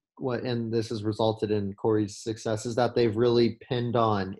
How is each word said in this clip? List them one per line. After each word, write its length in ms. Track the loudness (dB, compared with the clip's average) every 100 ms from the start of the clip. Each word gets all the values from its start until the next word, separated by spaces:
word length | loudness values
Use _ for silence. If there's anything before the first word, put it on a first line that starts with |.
| _ -8
what, 260 | -4 -4
and 280 | -2 -4 -2
this 180 | -2 -2
has 140 | -4
resulted 460 | -4 0 2 2 0
in 240 | 0 -2
Corey's 440 | -2 0 2 0 -4
success, 480 | -8 -6 -4 -4 -2
is 100 | 0
that 180 | 0
they've 220 | 2 2 4
really 420 | 4 6 4 0
pinned 340 | -4 -4 0 2
on 400 | 2 2 -2